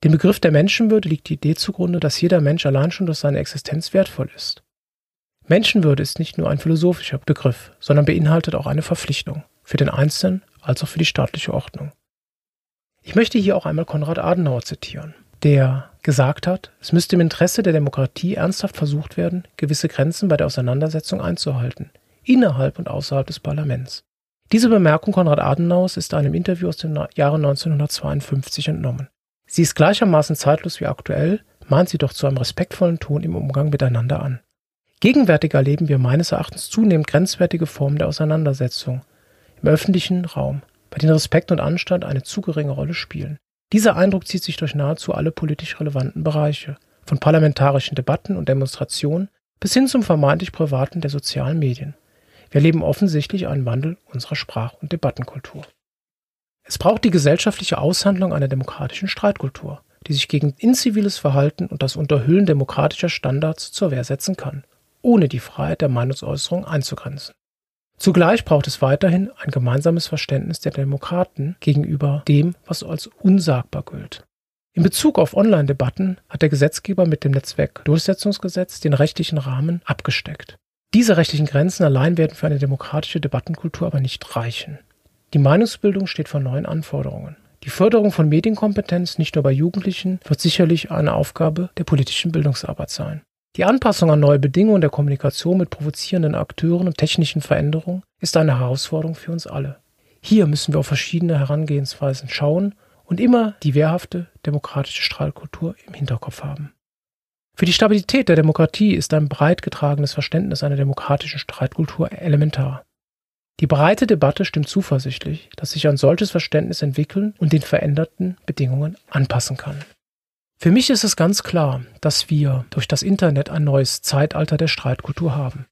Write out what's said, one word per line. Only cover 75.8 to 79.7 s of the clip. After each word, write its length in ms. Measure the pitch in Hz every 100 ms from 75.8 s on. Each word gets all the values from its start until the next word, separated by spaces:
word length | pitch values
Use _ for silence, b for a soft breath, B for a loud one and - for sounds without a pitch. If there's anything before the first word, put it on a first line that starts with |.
| 127 - 190 185 _
hat 140 | 143
der 60 | 156
Gesetzgeber 560 | 139 143 - - 190
mit 200 | 175 156
dem 80 | 143
Netzwerkdurchsetzungsgesetz 1500 | 135 - - 147 - - 156 - 190 208 196 185 180 185 -
den 140 | 151
rechtlichen 440 | 143 156 - 165 156
Rahmen 440 | 135 127 151